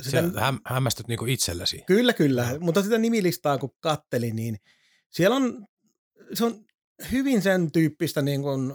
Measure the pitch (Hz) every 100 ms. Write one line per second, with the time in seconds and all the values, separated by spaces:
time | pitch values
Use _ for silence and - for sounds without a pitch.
0 | 131 151 170 139 123 135 - 127 131 -
1 | 113 117 117 135 - 85 - - - 196
2 | 247 - 147 123 120 139 175 165 202 226
3 | 226 226 180 - 147 135 135 - 160 -
4 | - 123 117 110 113 104 - _ _ _
5 | _ - 180 262 254 - 202 _ _ _
6 | _ _ - 196 233 226 - _ _ -
7 | - 254 277 240 185 185 165 165 160 -
8 | 160 - 143 139 143 135 131